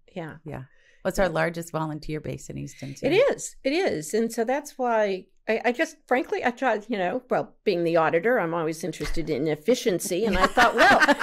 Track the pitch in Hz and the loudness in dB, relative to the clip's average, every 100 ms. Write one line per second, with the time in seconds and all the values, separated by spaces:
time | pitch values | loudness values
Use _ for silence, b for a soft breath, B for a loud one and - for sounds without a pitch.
0 | _ 185 160 160 156 131 131 b b b | _ -12 -12 -12 -12 -12 -14 b b b
1 | 190 190 185 160 165 170 165 160 160 151 | -4 0 0 0 -2 -4 -6 -6 -6 -6
2 | 156 151 156 135 - 139 143 - 135 139 | -8 -8 -8 -10 -10 -12 -12 -12 -14 -4
3 | 269 370 539 - - - 269 311 359 156 | 0 4 2 0 -8 -6 -2 0 0 -2
4 | 156 214 233 233 226 277 - - 247 226 | -2 -2 -2 -2 -2 -2 -4 -6 0 2
5 | 208 185 - _ - 220 240 247 320 - | 0 -2 -10 _ -4 -2 0 0 -2 -4
6 | - 254 339 403 247 240 262 208 208 208 | -2 0 0 -2 -2 0 0 0 -2 -2
7 | 180 254 - 185 - _ - 175 170 165 | -2 -2 -2 -2 -2 _ -2 0 2 4
8 | 160 165 220 247 165 170 160 160 175 156 | 4 2 2 2 0 -2 -2 -4 -6 -6
9 | 151 - 156 131 156 151 - 254 233 170 | -2 0 0 0 0 0 2 2 2 -2
10 | - 180 220 196 185 - 233 226 359 370 | -2 -2 0 2 2 4 4 6 6 6
11 | - 277 | 6 4